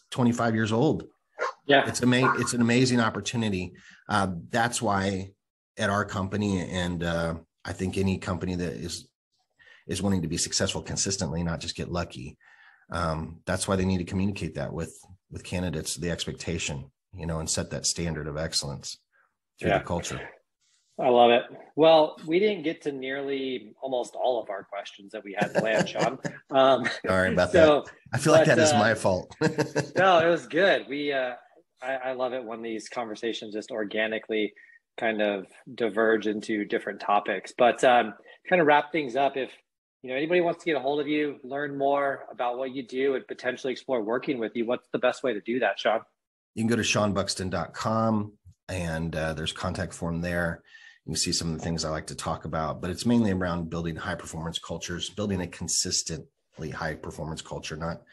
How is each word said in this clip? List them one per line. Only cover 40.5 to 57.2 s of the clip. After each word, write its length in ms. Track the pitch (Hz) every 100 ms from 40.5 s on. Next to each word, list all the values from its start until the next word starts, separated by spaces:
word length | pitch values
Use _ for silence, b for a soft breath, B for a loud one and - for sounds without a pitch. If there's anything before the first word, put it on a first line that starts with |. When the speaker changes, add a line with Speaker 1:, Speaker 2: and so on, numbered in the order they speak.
| 165
Speaker 2:
to 60 | 170
get 100 | 143
a 40 |
hold 180 | 131 147
of 80 | 143
you, 300 | 151 147 135
learn 340 | 123 139 147 139
more 480 | 139 143 139 127 -
about 260 | 120 123 123
what 140 | 131
you 120 | 131 117
do, 300 | 131 139 127
and 100 | -
potentially 440 | 127 127 123 131
explore 320 | 120 - 127
working 360 | 104 123 160 127
with 120 | 110 117
you, 100 | 113
what's 240 | 123 -
the 80 | 123
best 240 | 123 -
way 100 | 135
to 80 | 104
do 180 | 110 123
that, 200 | 107 -
Sean? 220 | 113 110 - _ _ _ _
Speaker 1:
You 100 | 107
can 60 | 110
go 60 | 117
to 80 |
sean 300 | 101 107 104
buxton 360 | 95 98 - 92
dot 240 | 87 -
com, 600 | - 113 113 113 107 104 - - _ -
and, 480 | 92 85 80 82 78
uh, 180 | 80
there's 200 | 78 78
contact 400 | - 92 90 85
form 260 | - 85 85
there. 440 | 87 87 85 82 B B B B -
You 80 |
can 40 | 80
see 120 | -
some 200 | 82 85
of 60 | 78
the 60 |
things 200 | 85 82 78
I 40 |
like 180 | 78 -
to 80 | 67
talk 300 | 90 78 82
about, 360 | 80 78 67
but 80 | 87
it's 160 | 90 117
mainly 260 | 120 110
around 380 | 92 90 87 80
building 260 | 85 85 80
high 200 | 95 85
performance 440 | - 82 82 82
cultures, 500 | - 85 - 87 -
building 320 | - 104 92
a 60 | 85
consistently 1200 | - 82 - 90 - - 78 - _ _ - 76
high 240 | - 80
performance 480 | 76 87 82